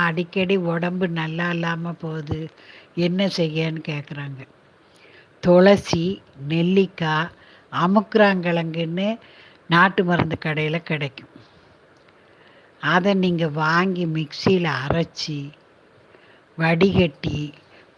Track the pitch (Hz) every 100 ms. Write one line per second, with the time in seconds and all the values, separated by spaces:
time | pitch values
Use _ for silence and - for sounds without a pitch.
0 | 170 165 175 196 185 196 170 170 175 180
1 | 185 165 160 160 170 170 170 165 170 165
2 | 160 160 147 156 160 - - - - -
3 | 175 185 196 185 160 156 160 160 160 147
4 | - 147 139 131 131 _ _ _ _ _
5 | - - - _ 180 180 190 202 - 175
6 | 175 202 - - 143 165 170 196 180 -
7 | 165 156 165 - - - _ 160 175 208
8 | 196 220 202 190 175 170 165 160 165 175
9 | 202 226 - - - - - 170 190 190
10 | 175 170 165 165 160 151 156 165 - 156
11 | 143 - - - - - _ _ _ _
12 | _ _ _ _ - - _ _ 147 175
13 | 196 196 180 170 165 147 151 165 190 180
14 | 170 156 151 - - 185 170 131 143 165
15 | 165 - - 147 143 - _ _ _ _
16 | _ - - - _ - 165 170 196 190
17 | 175 - 156 151 151 - _ - -